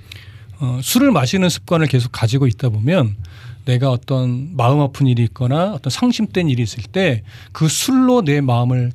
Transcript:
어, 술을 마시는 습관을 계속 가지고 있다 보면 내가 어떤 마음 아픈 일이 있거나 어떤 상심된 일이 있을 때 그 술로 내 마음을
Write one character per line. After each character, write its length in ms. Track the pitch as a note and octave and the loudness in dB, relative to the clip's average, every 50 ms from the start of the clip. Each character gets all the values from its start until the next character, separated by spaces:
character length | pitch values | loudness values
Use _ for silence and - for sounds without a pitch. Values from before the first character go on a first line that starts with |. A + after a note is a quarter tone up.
| - - - - - - - - - - - - | -20 -20 -20 -20 -20 -20 -20 -20 -20 -18 -10 -6
어, 200 | C#3 B2 B2 C3 | -6 -4 -4 -4
술을 300 | C3 - - B3 C#4+ C#4 | -2 0 2 4 4 4
마시는 360 | G3+ C#3 B2+ - G3 F#3+ F#3 E3+ | 4 4 2 2 2 2 0 0
습관을 380 | - - - - F3 D#3+ D#3 | 0 -2 -4 0 0 2 2
계속 240 | A#2+ C3 B2 A#2+ - | 2 2 0 0 -2
가지고 380 | - - B2+ G#2 B2+ C3+ C#3 A#2+ | -4 -2 -2 0 2 2 2 0
있다 220 | - - C#3 A#2+ | 0 0 -2 -2
보면 460 | G#2 G#2+ A2+ D3 F#3+ F3 A#2+ G#2 G2+ - - - - - - - - - - | -2 0 0 0 2 2 0 0 -2 -6 -12 -14 -16 -20 -20 -20 -18 -8 -4
내가 260 | B2+ B2 A#2+ C#3 C3+ | -2 0 0 0 0
어떤 640 | B2 A#2+ - - C3+ B2+ B2+ B2 B2 B2+ C#3 E3+ F3+ | -2 -2 -4 -4 -2 -2 -2 -2 -4 -4 -6 -6 -4
마음 240 | B2+ A#2 B2 C#3+ D3 | 0 2 2 2 2
아픈 260 | C#3+ C3 - - C#3 | 0 0 0 0 2
일이 160 | B2+ B2 A#2+ A#2 | 2 2 2 0
있거나 480 | G#2+ - - B2 A#2+ C#3 D#3+ F#3 G#3+ G3 | 0 -2 -2 -2 0 0 0 -2 -2 -4
어떤 160 | C3 - C3 | -6 -6 -6
상심된 580 | - - B3 B3 A#3 - G#3+ - - F#3 E3+ D3 | -4 0 0 0 0 0 -2 -2 -2 0 0 0
일이 140 | B2+ B2 | 0 0
있을 200 | A2+ G2 - A2+ F#2+ | -2 -4 -6 -10 -10
때 380 | - - F#3 F#3+ D#3 A#2+ G#2 - - - - - - | -6 -2 0 0 0 0 -2 -6 -10 -20 -20 -20 -10
그 160 | - - D#3 D3+ | -4 -2 0 0
술로 540 | - - - C4 C4 C4 B3+ B3+ B3 A#3+ | 0 -2 -2 0 2 2 4 4 2 2
내 180 | F3+ C#3+ D3 D3 | 2 2 0 0
마음을 500 | C#3 B2+ A#2+ A#2 B2 B2 B2+ B2 A#2+ A#2+ | 2 2 2 2 2 0 0 0 -2 -2